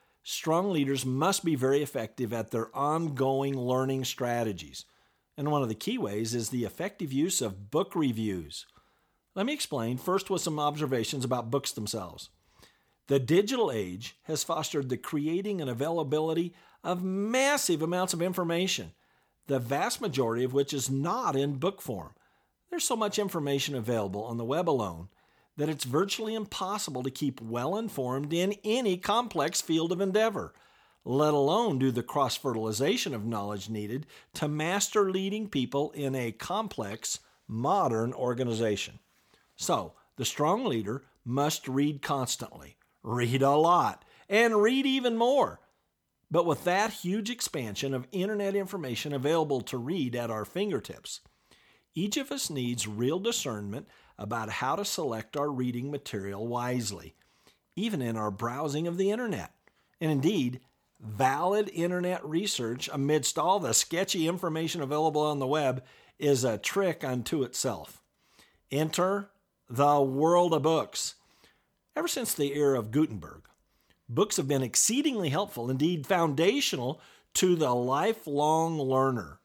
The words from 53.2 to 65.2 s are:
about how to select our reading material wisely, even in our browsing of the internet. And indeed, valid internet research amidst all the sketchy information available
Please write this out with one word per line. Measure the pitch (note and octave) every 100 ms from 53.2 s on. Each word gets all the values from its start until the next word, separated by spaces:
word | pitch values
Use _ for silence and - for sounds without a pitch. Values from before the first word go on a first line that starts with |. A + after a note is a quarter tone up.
| G#3+ A#3 C#3 G#2+ G2+ A2+ - - - -
about | G#2 A#2 A2
how | G#2+ C3 E3
to | G3+
select | - D3+ A2 - D3
our | D3
reading | C3 B2+ A#2+ C3+
material | C#3+ - G#2+ G2 G2 A2+
wisely, | A#2+ B2 B2+ G#2 F#2 F2+ - _ _ - _ _ -
even | A3 F#3
in | A#2+ A2+
our | G#2+
browsing | G2 A#2 B2+ D#3 C#3+ E3+
of | F3
the | F#3+
internet. | A3 A#3+ C3+ D#2+ _ _ _ _ -
And | D#3+
indeed, | C#3+ D3+ G#3 B2 B2+ _ _ _ _
valid | A2 G#2 C3 C#3 F3+ G#3 G#3
internet | E3 F3 F3+ F3+ F3+ D3
research | D#3+ G#3 - A#2 B2 -
amidst | C#3+ C#3 D3+ - -
all | D#3+ G3
the | C#3+
sketchy | A2+ - E3 F#3 F#3+ D#3+
information | F3 F3 D#3+ E3 F3
available | C3+ D3+ D#3+ D3